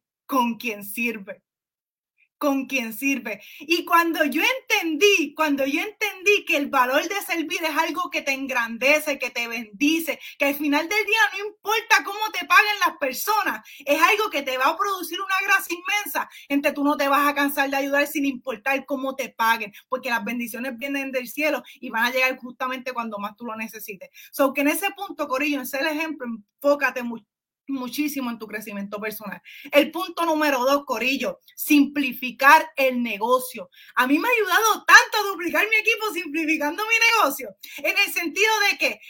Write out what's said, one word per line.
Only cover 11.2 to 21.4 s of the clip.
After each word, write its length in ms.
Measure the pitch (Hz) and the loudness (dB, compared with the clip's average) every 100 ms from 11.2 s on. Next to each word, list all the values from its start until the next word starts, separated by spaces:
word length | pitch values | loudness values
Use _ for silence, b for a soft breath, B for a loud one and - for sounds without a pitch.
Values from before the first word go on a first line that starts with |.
| 415 | 2
no 160 | 392 415 | 0 -8
importa 560 | - 392 440 427 427 | -8 -2 -2 2 2
cómo 160 | 285 403 427 359 | 2 -4 -6 -6
te 80 | - | 2
paguen 340 | 359 415 403 349 | 4 4 2 -2
las 120 | 339 | -2
personas, 680 | 269 247 - 427 359 220 B B - | -6 -4 -2 0 0 -4 B B 0
es 160 | 302 | 4
algo 280 | 349 415 427 | 4 4 0
que 120 | 302 | -4
te 160 | 262 254 | -4 0
va 80 | 269 | 0
a 120 | 330 | 0
producir 440 | 403 381 339 349 | -2 -4 -6 -6
una 180 | 381 381 | -2 0
gracia 360 | 392 381 - 339 | 2 0 0 -6
inmensa. 520 | 392 403 403 302 - B - | -4 -4 -2 -4 -6 B -4
Gente, 240 | 285 294 | 0 0
tú 100 | 294 | 0
no 140 | 285 285 | 0 2
te 100 | 277 | 2
vas 220 | 277 285 | 2 2
a 40 | |
cansar 360 | 285 285 285 277 | 2 2 0 0
de 80 | 277 | 0
ayudar 300 | 277 277 285 | 2 2 2
sin 180 | 311 277 | 0 -2
importar 600 | 247 - 220 269 277 269 | -2 -6 -6 -2 -2 -2
cómo 300 | 285 269 262 | -4 -4 -6
te 140 | 240 | -8
paguen, 420 | - 226 226 208 B - | 0 2 2 -2 B -8
porque 220 | 254 254 | -6 -2
las 160 | 233 202 | -2 -2
bendiciones 520 | 240 240 226 262 233 | -6 -6 -8 -8 -8
vienen 360 | 277 277 269 | -6 -4 -4
del 160 | 254 247 | -6 -6
cielo 340 | - | -4